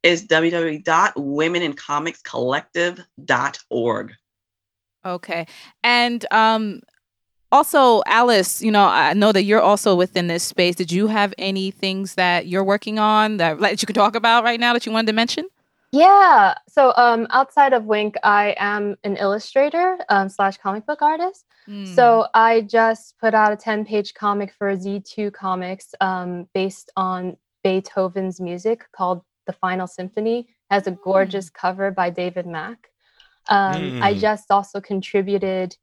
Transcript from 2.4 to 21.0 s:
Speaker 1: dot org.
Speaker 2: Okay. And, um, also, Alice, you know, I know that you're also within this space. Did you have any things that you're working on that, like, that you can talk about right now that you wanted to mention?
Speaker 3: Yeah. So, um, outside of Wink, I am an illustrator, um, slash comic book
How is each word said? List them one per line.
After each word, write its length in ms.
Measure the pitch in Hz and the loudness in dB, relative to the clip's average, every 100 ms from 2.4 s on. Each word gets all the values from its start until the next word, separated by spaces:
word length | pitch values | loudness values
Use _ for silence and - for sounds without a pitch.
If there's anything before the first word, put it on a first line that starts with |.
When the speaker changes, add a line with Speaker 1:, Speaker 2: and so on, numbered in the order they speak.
| 123 139 - 175 175 180 - - | -4 -4 -6 -4 -4 -6 -20 -20
Speaker 1:
dot 360 | 139 127 135 - _ | -4 -2 -2 -8 _
org. 440 | 120 117 107 104 110 _ _ _ _ _ _ _ _ 185 | -4 -2 -4 -8 -18 _ _ _ _ _ _ _ _ -10
Speaker 2:
Okay. 400 | 180 - 170 165 - - _ | -10 -8 -10 -10 -16 -20 _
And, 420 | 240 240 240 240 - | 0 2 0 -4 -2
um, 500 | 220 220 220 214 185 _ _ _ _ _ _ _ | 2 2 0 -4 -10 _ _ _ _ _ _ _
also, 480 | 262 302 302 254 226 - | 2 4 4 4 4 2
Alice, 560 | 220 247 220 180 - | 2 4 2 0 -2
you 100 | 220 | 0
know, 140 | 208 190 | 4 4
I 280 | 107 151 | 4 0
know 200 | 180 208 | 2 2
that 100 | 196 | 2
you're 160 | 196 214 | 2 2
also 320 | 185 202 - | 4 2 2
within 340 | 180 180 185 175 | 2 0 -2 -4
this 140 | 170 | -4
space. 320 | - - 175 175 | -4 0 0 0
Did 140 | 175 | -4
you 160 | 180 214 | -2 -2
have 260 | 214 202 - | 0 -2 -4
any 320 | 190 190 190 | -6 -4 -6
things 460 | - 196 190 190 - | -6 -6 -6 -8 -2
that 320 | 180 175 180 | 0 0 -2
you're 160 | 180 | -2
working 340 | 196 202 - 214 | 0 -2 -2 -2
on 400 | 214 214 214 214 | 2 2 0 0
that, 220 | 165 156 | -2 0
like, 140 | 196 | -2
that 80 | 202 | -2
you 40 | - | -4
can 60 | 214 | 0
talk 200 | 202 220 | 0 2
about 280 | 226 233 226 | 2 2 2
right 140 | 233 | 0
now 120 | 240 | 0
that 140 | 240 233 | 0 -2
you 60 | |
wanted 160 | 220 220 | -2 -2
to 60 | |
mention? 340 | 214 240 - 359 _ _ _ _ | 0 -2 -4 -10 _ _ _ _
Speaker 3:
Yeah. 640 | 269 359 403 381 269 190 - _ | 4 6 8 8 6 6 2 _
So, 240 | - 262 - | 4 4 6
um, 320 | 240 226 226 | 4 2 0
outside 420 | 254 269 - 277 | 0 0 2 4
of 100 | 254 214 | 2 0
Wink, 300 | 214 208 196 | -2 -2 -2
I 320 | - 208 208 - | 2 2 2 -2
am 380 | 202 208 208 196 | -4 -4 -4 -6
an 140 | 208 196 | -6 -2
illustrator, 800 | 196 208 - 269 285 330 359 370 - | -2 -2 -2 0 0 0 -2 -2 0
um, 220 | 202 196 | 0 0
slash 280 | - 196 190 | -2 -2 -2
comic 260 | 202 202 214 | -8 -8 -8
book 160 | 302 | -2